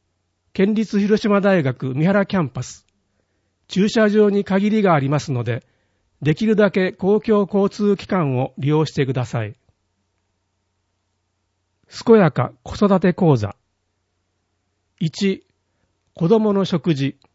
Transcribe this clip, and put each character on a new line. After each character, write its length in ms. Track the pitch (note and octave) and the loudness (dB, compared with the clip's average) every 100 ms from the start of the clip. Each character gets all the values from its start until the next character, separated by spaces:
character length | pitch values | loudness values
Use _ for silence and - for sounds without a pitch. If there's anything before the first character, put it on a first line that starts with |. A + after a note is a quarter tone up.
| _ _ _ _ _ | _ _ _ _ _
県 180 | - G3 | -2 0
立 260 | A3 A3 G#3 | 0 -2 -2
広 220 | G3+ G#3+ | 0 0
島 220 | A3 G3+ | 2 2
大 200 | G3 F#3+ | 2 2
学 300 | C3+ B2 C3 | 0 -4 -6
三 120 | C3 E3 | -2 0
原 180 | G3+ | 0
キ 140 | G3 G3 | 0 -2
ャ 40 | |
ン 40 | C#3+ | -2
パ 140 | - | -6
ス、 240 | - - _ _ _ _ _ _ _ _ _ | -12 -16 _ _ _ _ _ _ _ _ _
駐 220 | F#3 G#3 | 0 0
車 180 | A#3 G#3+ | 2 2
場 220 | G#3+ G#3 | 4 2
に 120 | G3+ | 2
限 280 | G3 G3 G#3 | 0 0 0
り 100 | A3 | 2
が 140 | G3 | 2
あ 40 | D#3 | 2
り 120 | C3+ | 0
ま 100 | D3 | -2
す 120 | - | -4
の 120 | B2 | -6
で、 220 | A2+ A#2 - _ _ _ _ _ | -4 -8 -10 _ _ _ _ _
で 120 | C#3+ | -4
き 120 | D3+ A3 | -2 0
る 100 | G#3 | 2
だ 140 | G#3 | 2
け 220 | G3+ F#3 | 2 -2
公 280 | - F#3+ G#3+ | -2 -2 0
共 200 | G#3+ G#3 | 0 0
交 260 | G3 G3+ G3+ | 0 0 -2
通 260 | - G3+ | -2 -2
機 120 | G3 - | -2 -2
関 320 | G3 D3 B2+ | -2 0 -2
を 160 | C3+ - | -4 -4
利 120 | C#3 | -2
用 180 | D3+ D#3 | 0 -2
し 80 | |
て 100 | - | -2
く 80 | C3+ | -4
だ 140 | C3+ A#2+ | -4 -6
さ 180 | A#2+ | -6
い。 100 | G#2 - _ _ _ _ _ _ _ _ _ _ _ _ _ _ _ _ _ _ _ _ _ _ _ - - | -8 -12 _ _ _ _ _ _ _ _ _ _ _ _ _ _ _ _ _ _ _ _ _ _ _ -8 4
健 100 | A3 | 4
や 140 | E3+ | 4
か 240 | - B2+ - | 0 -4 -8
子 120 | - - | -16 -4
育 220 | G#3 F#3+ | 0 2
て 120 | F#3+ | 0
講 240 | F3 E3+ C3 | 0 2 2
座。 180 | G#2 - _ _ _ _ _ _ _ _ _ _ _ _ _ _ | -2 -10 _ _ _ _ _ _ _ _ _ _ _ _ _ _
一、 480 | E3 - G3 F#3+ - _ _ _ _ _ _ | -8 -4 -4 -4 -10 _ _ _ _ _ _
子 140 | - E3 | -4 0
ど 100 | A3 | 2
も 160 | G#3+ | 2
の 100 | G3 | 0
食 300 | F#3+ E3+ - | -2 -2 -2
事。 240 | C#3+ C3+ - _ | -2 -4 -6 _